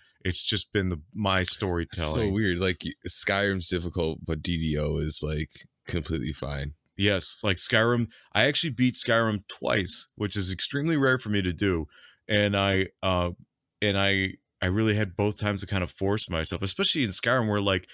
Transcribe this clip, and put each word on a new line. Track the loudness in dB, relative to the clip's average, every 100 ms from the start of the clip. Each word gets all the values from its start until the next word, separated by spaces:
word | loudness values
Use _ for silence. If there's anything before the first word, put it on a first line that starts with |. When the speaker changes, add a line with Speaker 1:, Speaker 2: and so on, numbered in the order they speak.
| _ _
Speaker 1:
it's | -2 0
just | 2 0 0
been | 0 0
the, | -4 -8
my | -4 0 2
storytelling. | 0 0 -2 -2 -4 -2 0
Speaker 2:
It's |
so | 0 0
weird. | 0 0 0
Like, | -2 -2 -6
y-, | -8 -6
Skyrim's | -2 0 0 0 0 -2
difficult, | -2 -2 -2 -2 -2 -4
but | -4
D | -2 -2
D | 0 0
O | 0 -2
is, | -2 -4
like, | -4 -4 -6 -10 -20 _ -6
completely | -6 -4 -4 -4
fine. | -6 -6 -6 -8 -10 _ -2
Speaker 1:
Yes, | 0 0 -2 -2
like | 0 2
Skyrim. | 2 4 2 2 -2 -8 -4
I | 2 2
actually | 2 -2
beat | 2 2 2
Skyrim | 2 2 2 0 -6
twice, | -6 -2 0 2 0 0 -4
which | -2 0
is | -2
extremely | -2 -2 -2 0 2
rare | 4 2
for | 2
me | 0
to | 0
do. | 2 2 2 -2 -12 -20 _ -2
And | 2 2 2
I, | 2 2 -2 -2
uh, | 0 0 0 -4 -16 _ _ -4
and | 0 2
I, | 2 2 0 -6 _ -4
I | 0
really | 2 2 2
had | 0 0
both | -2 0
times | -2 -2
to | -2
kind | -2
of | -4
force | -2 -2 0 -2
myself, | -2 -2 -2
especially | -2 0 0 2
in | 0
Skyrim, | 0 2 2 2
where, | 2
like, | 2 0 -2